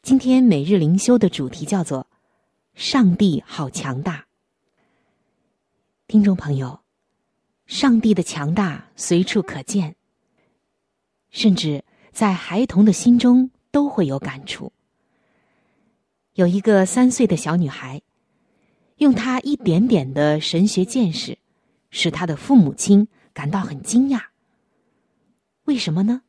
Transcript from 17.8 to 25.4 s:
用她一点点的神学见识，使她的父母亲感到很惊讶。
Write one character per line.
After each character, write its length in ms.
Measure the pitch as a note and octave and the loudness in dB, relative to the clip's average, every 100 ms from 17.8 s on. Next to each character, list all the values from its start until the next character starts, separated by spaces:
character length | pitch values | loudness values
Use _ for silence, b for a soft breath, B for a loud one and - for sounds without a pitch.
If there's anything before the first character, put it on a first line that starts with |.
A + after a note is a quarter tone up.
| C3 C#3 _ _ _ _ _ _ _ _ _ _ | -14 -16 _ _ _ _ _ _ _ _ _ _
用 160 | D4 | 2
她 260 | A3+ A#3+ B3+ | 2 -2 -4
一 160 | C#4 | -4
点 320 | C#4+ - E3 A#3+ | -2 0 2 4
点 260 | F#3+ C3 | 2 0
的 280 | C#3+ D3+ D3+ | -2 0 0
神 260 | - E3 G#3 | -2 0 0
学 160 | - | 0
见 300 | F#3 C4 G3 | -2 -2 -2
识， 240 | D3+ - - _ _ _ _ _ | -2 -10 -14 _ _ _ _ _
使 200 | - E3+ | -6 -4
她 140 | D#3 | -4
的 100 | F3 | -8
父 220 | D3 - C4+ | -8 4 4
母 160 | D3 | 4
亲 340 | - - G3+ G#3+ _ _ | 0 2 4 4 _ _
感 180 | - C#3+ | -10 -6
到 120 | G3 | -6
很 200 | - C#3+ | -8 -10
惊 280 | - A3+ C#4 | -2 0 0
讶。 100 | B3+ - _ _ _ _ _ _ _ _ _ _ _ | -4 -8 _ _ _ _ _ _ _ _ _ _ _